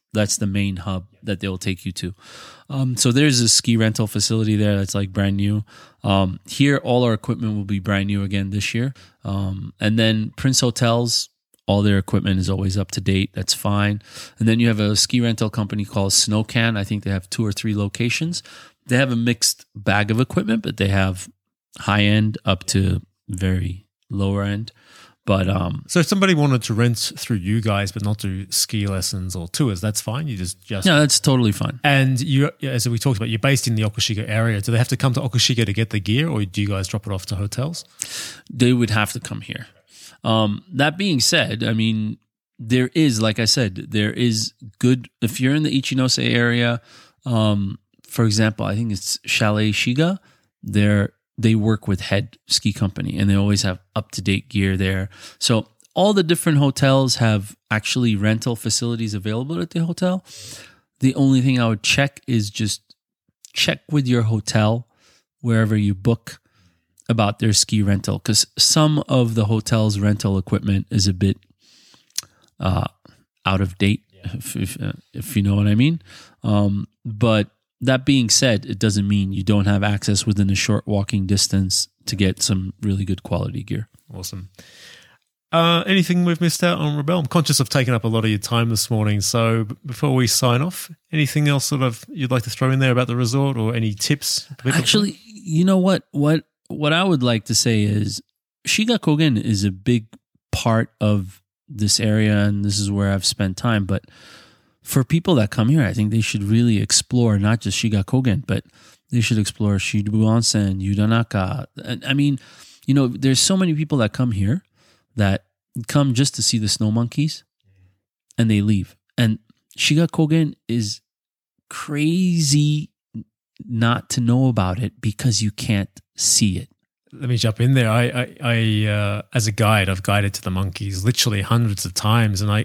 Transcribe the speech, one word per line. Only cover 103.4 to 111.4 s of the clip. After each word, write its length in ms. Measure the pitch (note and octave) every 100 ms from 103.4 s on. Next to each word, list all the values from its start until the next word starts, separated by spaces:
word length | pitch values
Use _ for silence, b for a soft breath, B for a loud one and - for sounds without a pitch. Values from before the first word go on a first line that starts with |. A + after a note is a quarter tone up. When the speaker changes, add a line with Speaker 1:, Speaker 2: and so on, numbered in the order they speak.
| G2 F2+
Speaker 1:
time. 280 | B2 A2
But 220 | F#2+ F#2+ - B B B B B B B
for 220 | - -
people 320 | B2+ E3 E3+ D#3
that 140 | G#2
come 160 | - A2+
here, 160 | D#3
I 80 | A2
think 180 | A2 G#2+
they 100 | A2+
should 220 | G#2+ A2
really 360 | G2+ A#2 A#2+ G#2
explore 600 | G#2 - - B2 A#2 G#2
not 220 | G#2 A2
just 180 | G2 F#2
Shiga 240 | A2+ G#2
Kogen, 400 | F#2+ B2+ C3 G2+
but 200 | - G2 - b b b _
they 80 | B2
should 180 | A2 A2
explore 380 | G2+ - G#2 G2
Shibu 320 | - G#2 G2+ G#2+
Onsen, 580 | A2 A2+ A#2 G#2+ G2+ F#2+
Yudanaka. 840 | F#2+ G2+ G#2+ A2+ A#2 G#2